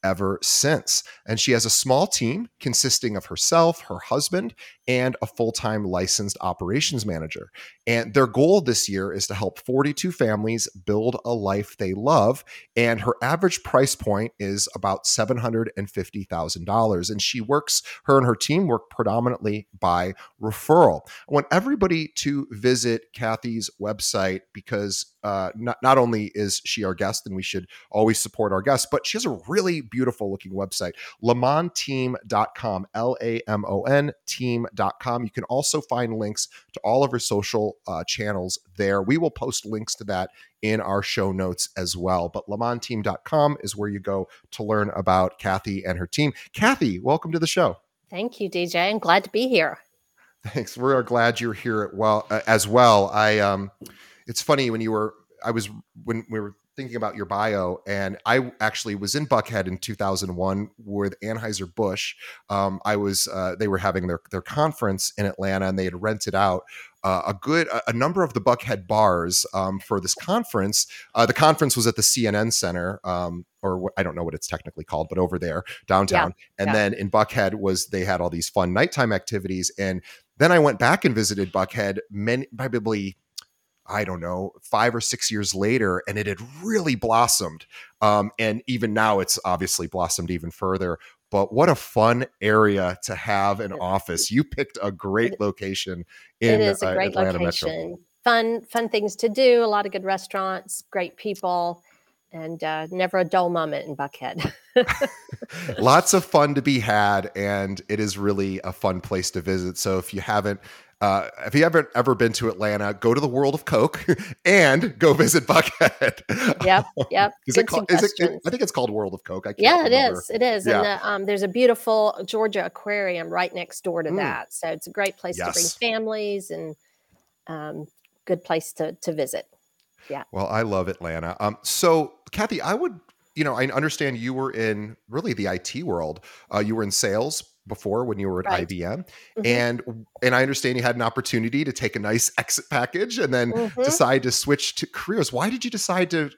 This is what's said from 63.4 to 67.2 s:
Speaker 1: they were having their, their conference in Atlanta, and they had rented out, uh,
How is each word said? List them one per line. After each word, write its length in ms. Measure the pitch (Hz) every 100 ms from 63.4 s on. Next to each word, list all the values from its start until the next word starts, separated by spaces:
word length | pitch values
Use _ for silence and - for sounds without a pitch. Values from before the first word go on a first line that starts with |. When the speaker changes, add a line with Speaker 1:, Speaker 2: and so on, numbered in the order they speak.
| 92 90
Speaker 1:
they 100 | 107
were 80 | 92
having 300 | 98 90 90
their, 140 | 85 -
their 100 | 95
conference 720 | - 147 156 - 104 95 - -
in 80 | 98
Atlanta, 400 | - 95 95 95
and 100 | 95
they 60 |
had 160 | 92 87
rented 340 | 107 107 104
out, 280 | 95 98 90 - - - _
uh, 180 | 95 92